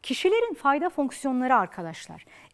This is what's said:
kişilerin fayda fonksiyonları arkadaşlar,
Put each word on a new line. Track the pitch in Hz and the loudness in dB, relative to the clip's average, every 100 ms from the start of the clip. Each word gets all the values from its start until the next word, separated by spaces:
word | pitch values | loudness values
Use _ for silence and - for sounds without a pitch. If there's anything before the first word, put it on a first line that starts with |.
kişilerin | - 262 370 453 466 | -6 -2 2 2 0
fayda | 330 277 285 349 | 0 0 2 0
fonksiyonları | - 269 - 277 254 254 | -2 -4 -2 -2 0 4
arkadaşlar, | 247 180 - 165 160 - 160 - - - | 2 2 -6 -10 -10 -16 -18 -20 -20 -12